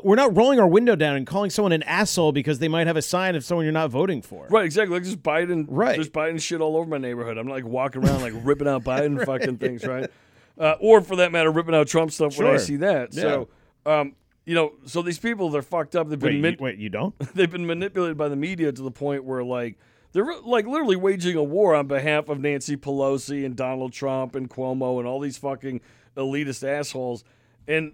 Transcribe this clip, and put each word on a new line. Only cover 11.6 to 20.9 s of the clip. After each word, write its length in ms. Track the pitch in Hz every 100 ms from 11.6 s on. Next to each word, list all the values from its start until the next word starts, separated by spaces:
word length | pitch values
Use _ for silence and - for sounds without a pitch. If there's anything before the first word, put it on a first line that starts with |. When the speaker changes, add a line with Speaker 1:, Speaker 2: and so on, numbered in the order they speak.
| 165 160
Speaker 2:
out 120 | 151
Trump 240 | 160 160
stuff 260 | - 156 160
when 80 | 233
I 40 |
Speaker 1:
Sure. 60 | -
Speaker 2:
see 160 | 180 143
that. 360 | 190 156 123
Speaker 1:
Yeah. 80 | 151
Speaker 2:
So, 280 | 175 139 113 _ _ _ 147
um, 300 | 151 143 - _ _
you 120 | - 165
know, 180 | 151 - 131
so 180 | 170
these 160 | 175 165
people, 300 | 233 220 175
they're 120 | 147
fucked 340 | 127 170 147 175
up. 140 | 156
They've 100 | 147
been 140 | 147
Speaker 1:
Wait, 80 | 143
Speaker 2:
min- 120 | 160 170
Speaker 1:
you, 40 |
wait, 140 | 131 101
you 100 | 104
don't? 280 | 101 180 -
Speaker 2:
<laughs> 160 | 135 185
They've 140 | 175
been 180 | 175 170
manipulated 500 | 170 196 196 175 151
by 100 | 147
the 80 | 139
media 360 | 165 185 156
to 100 | 123
the 100 | 131
point 320 | 120 143 139
where, 200 | 131 131
like, 340 | 123 123 120 98 _ _ _
they're, 140 | 185 262 339
like, 220 | 226 240 214
literally 300 | 294 262